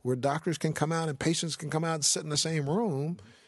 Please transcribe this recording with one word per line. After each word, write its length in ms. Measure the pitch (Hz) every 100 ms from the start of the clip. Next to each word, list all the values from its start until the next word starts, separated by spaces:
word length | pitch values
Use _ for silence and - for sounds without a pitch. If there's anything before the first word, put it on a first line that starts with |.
where 140 | 123 127
doctors 420 | 135 147 180 156
can 140 | 160
come 200 | 156 156
out 160 | 165 160
and 100 | 139
patients 380 | - 165 170 143
can 140 | 156
come 140 | 156
out 100 | 165 160
and 80 |
sit 180 | 139 -
in 60 | 156
the 80 | 147
same 320 | 160 160 139
room 500 | 175 233 135 147 175 - -